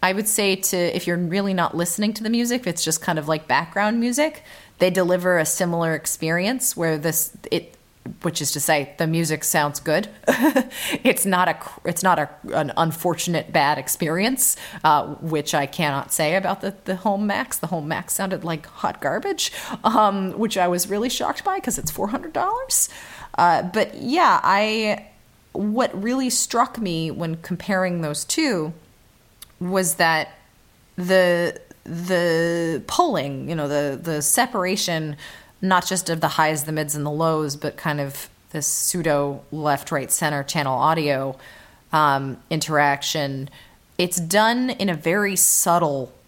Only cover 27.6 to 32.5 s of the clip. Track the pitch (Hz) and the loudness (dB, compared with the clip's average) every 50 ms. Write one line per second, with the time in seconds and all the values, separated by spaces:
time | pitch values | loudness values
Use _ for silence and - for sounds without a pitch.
27.6 | - - 208 185 185 185 180 175 165 151 147 147 - - - - 320 285 233 175 | -2 0 0 0 2 0 0 -2 -2 -2 -4 -4 -4 -4 0 0 2 2 2 0
28.6 | 156 156 170 - - - _ _ _ _ _ _ _ _ _ _ - _ _ _ | -2 -4 -6 -10 -16 -20 _ _ _ _ _ _ _ _ _ _ -20 _ _ _
29.6 | 180 180 190 196 190 175 185 - 175 165 160 156 156 - - - _ _ _ _ | -6 0 0 2 2 0 2 2 2 4 4 2 0 -4 -8 -20 _ _ _ _
30.6 | _ _ _ _ _ _ _ - 180 175 190 190 180 180 175 175 175 170 - - | _ _ _ _ _ _ _ -8 -2 4 6 6 6 6 6 4 2 0 -2 -6
31.6 | - - - _ _ - 165 170 175 175 185 175 175 175 165 160 165 170 | -14 -20 -20 _ _ -10 -8 -8 -2 0 0 2 4 4 4 4 2 2